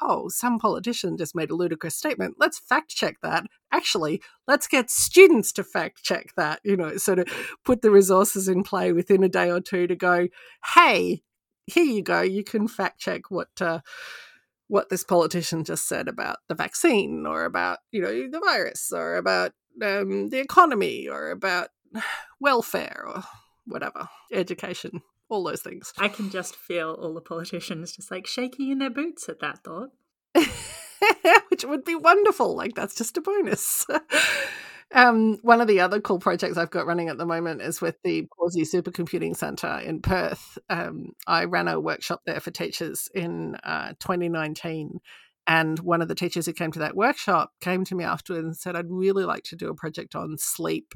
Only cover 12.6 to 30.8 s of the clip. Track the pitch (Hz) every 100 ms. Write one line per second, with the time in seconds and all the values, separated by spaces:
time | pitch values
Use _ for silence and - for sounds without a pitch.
12.6 | 220 - 185 - - 175 - 185 - -
13.6 | 180 165 - - - - - - _ _
14.6 | - 196 - 185 - 175 160 175 160 165
15.6 | 160 165 - 165 - - - - - 160
16.6 | - - 339 226 151 160 151 160 165 180
17.6 | 175 175 _ 214 185 208 262 311 370 254
18.6 | 170 - - 175 165 175 185 185 - -
19.6 | _ - 214 202 196 196 202 262 269 -
20.6 | 339 226 180 117 143 - 156 180 190 180
21.6 | - _ _ 220 - - - _ 277 247
22.6 | - - - - - - - - _ _
23.6 | - - - - - - - 202 180 180
24.6 | 202 180 175 165 - _ - 214 170 -
25.6 | - - - - 202 202 202 190 175 -
26.6 | - 175 160 160 170 165 - 165 175 175
27.6 | - 165 170 - - 185 196 - 247 254
28.6 | 269 277 269 240 330 320 - - 147 -
29.6 | - 165 269 _ _ _ _ - 294 -
30.6 | - -